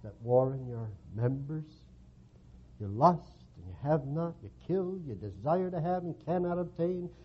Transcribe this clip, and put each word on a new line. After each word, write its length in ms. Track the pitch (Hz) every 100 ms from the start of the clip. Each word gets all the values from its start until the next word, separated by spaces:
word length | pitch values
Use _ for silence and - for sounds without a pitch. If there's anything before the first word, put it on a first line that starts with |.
that 100 | 107 98
war 320 | 117 123 131
in 140 | 135 127
your 240 | 117 110 95 - 98
members. 480 | 123 135 139 156 156 - - - - - - - - - - -
You 100 | 101
lust 560 | 107 160 170 - - - -
and 100 | 90
you 100 | 90
have 240 | 139 156 139
not, 300 | 156 170 -
you 80 | 98 - -
kill, 320 | 185 180 190 151
you 80 | 98
desire 560 | 104 90 131 180 185
to 100 | 180
have 220 | 170 180
and 100 | 175 - -
cannot 340 | 180 175 175
obtain, 500 | 175 - 170 180 175 -